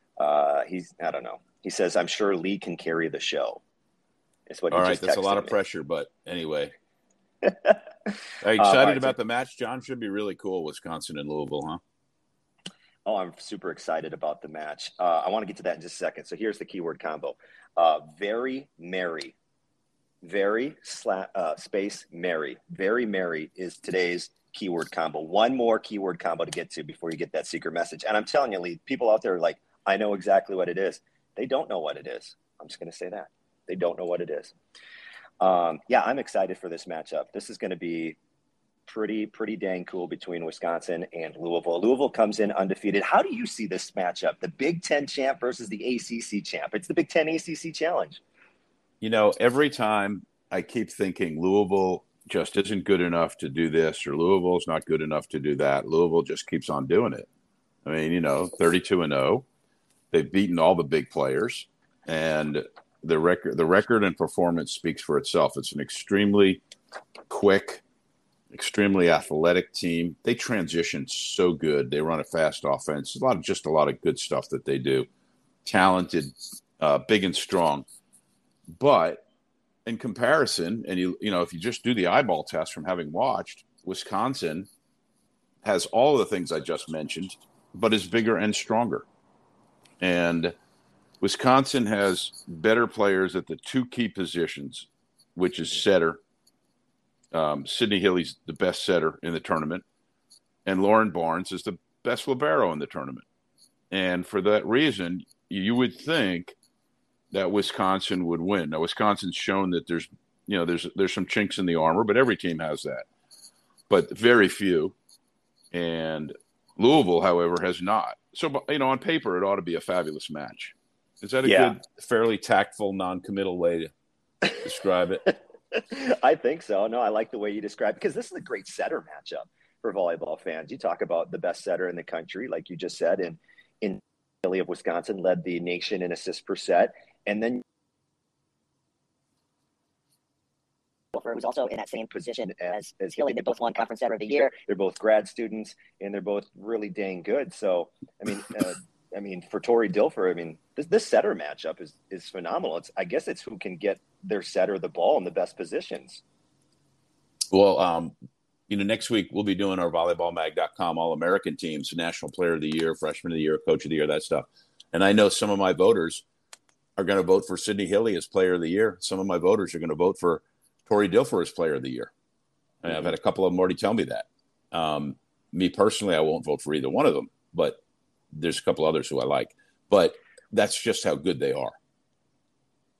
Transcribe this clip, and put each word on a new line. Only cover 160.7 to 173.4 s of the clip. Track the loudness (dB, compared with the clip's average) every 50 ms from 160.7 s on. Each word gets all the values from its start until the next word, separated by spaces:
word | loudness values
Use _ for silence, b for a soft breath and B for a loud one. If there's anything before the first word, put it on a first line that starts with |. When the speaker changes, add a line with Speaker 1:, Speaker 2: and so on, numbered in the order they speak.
| -2
Speaker 2:
com | -4 -4 -2 0 0
All-American | 0 -2 -2 0 2 2 2 2 0 -2 -6
teams, | -6 -6 -6 -6 -6 -8 -8 -6
National | -4 -4 -4 -6 -6 -10 -10
Player | -4 -2 0 0 0
of | 0
the | -2 -2 -2
Year, | 0 0 0 -2
Freshman | -2 -4 -6 -6 -6 -6 -6 -4
of |
the | -2 0
Year, | 0 0 0 2
Coach | 2 0 0 0
of | -2
the | -2
Year, | 0 0 0
that | 0 0 -2
stuff. | -2 -2 -4 -4 b b b b b b b b _ 0
And | 4 4
I | 6 6
know | 6 6 6
some | 4 2 0 0
of | 0 2
my | 2 2 4
voters | 4 6 6 6 4 2 -2 -4 -8 -12 _ _ _ _ _ -20 -20 _ _ _ _ _ _ _ -4
are | 0
gonna | 2 2 2 4
vote | 6 4 4 4
for | 0 -6
Sydney | -4 -4 -2 -2 -2 0
Hilly | 2 2 2 4 2 0
as | -2 -4
Player | -2 2 2 4 4 4
of | 2
the | 0 0
Year. | 2 2 2 2 0 -4
Some | -6 -6 -4 -2
of | -2
my | 0 0 2
voters | 4 4 4 4 2 -2 -4
are | -6
gonna | -4 -4 -2
vote | 2 2 2 2 2
for | 0 0 0 0 -4 _ _ _ _ _ _ _ _ 2
Tori | 4 4 4 6
Dilfer | 6 4 4 4 2 0 0
as | -2 -2
Player | -2 -2 0 0
of | -2 -4
the | -6
Year. | -8 -8 -10 -12 -14 _ _ _ _ _ _ _ _ _ _ _ _ _ -6
And | -4 -4
I've | -2
Speaker 1:
Mm-hmm. | -2
Speaker 2:
had | -2 -2
a | -2
couple | -2 -2 0 2